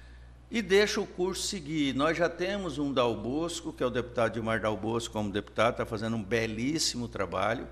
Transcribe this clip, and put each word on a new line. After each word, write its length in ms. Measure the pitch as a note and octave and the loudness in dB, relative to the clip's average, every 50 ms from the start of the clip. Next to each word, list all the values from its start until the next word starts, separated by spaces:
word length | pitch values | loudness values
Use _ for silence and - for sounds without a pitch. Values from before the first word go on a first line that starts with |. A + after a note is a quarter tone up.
| - - - - - - - - - - | -20 -20 -20 -20 -20 -20 -20 -20 -10 -6
E 120 | - A#3 | -4 -2
deixo 400 | G3+ E3+ F#3+ G3+ G#3+ G#3 - G#3+ | 2 4 6 6 6 4 2 0
o 60 | F#3+ | -2
curso 400 | - - - F3+ F#3+ F3+ - - | -2 -2 -2 -2 0 -2 -2 -4
seguir. 480 | - G3+ F#3+ C#3+ C#3+ D#3+ D#3 C#3+ C3+ A#2+ | -4 -4 -6 -6 -2 0 0 2 2 2
Nós 220 | C3 D3 D#3+ D#3+ | 2 2 2 2
já 120 | D3+ E3+ D#3+ | 2 2 0
temos 480 | - - F3+ F#3+ G3+ G3+ F#3+ E3 C3 | 0 -2 -2 -2 -2 -2 -4 -4 -2
um 160 | D3 D3 C#3 C3 | -2 -2 2 4
Dal 220 | C3 A#2+ A#2+ A2 | 4 4 4 4
Bosco, 580 | G2+ G2+ A#2+ C3+ D#3 E3 E3 E3+ - - D#3 D3+ | 0 -2 -2 -2 -2 -2 -2 -4 -6 -8 -8 -4
que 80 | - | -2
é 40 | C#3+ | 0
o 40 | B2 | 0
deputado 440 | A2+ B2 A2+ - - B2 A2+ A2+ G2+ | 0 0 -2 -2 0 2 2 2 2
Dilmar 280 | A#2+ G#2+ A2 A2 G#2+ | 0 0 0 0 2
Dal 160 | G#2+ G#2+ A2 | 2 0 0
Bosco, 360 | F#2+ G#2 A2 A#2 A2+ - - - | 0 0 -2 -2 -2 -2 -4 -2
como 180 | G#2+ G#2 G2+ | -2 -2 0
deputado, 460 | F#2 G#2 - - - A2+ A2 A#2+ - | -2 -2 -4 -2 2 4 4 4 4
tá 80 | - A2+ | 0 -4
fazendo 300 | - A2+ G2+ A2+ A2+ A#2 | -4 -4 -4 -2 -2 -2
um 80 | A2+ F#2+ | -2 -2
belíssimo 840 | F#2+ A#2+ A2+ A2+ A2+ G#2+ A2 A#2+ C#3 D#3+ D#3 - - - B2 A#2+ | 0 0 0 0 0 -2 -2 -2 -2 0 0 0 0 -2 -4 -6
trabalho. 600 | A2 - - G2 F2 F#2+ F#2 G2 G#2+ - - F3 - | -6 -4 -4 -4 -2 0 0 2 2 0 -2 -4 -8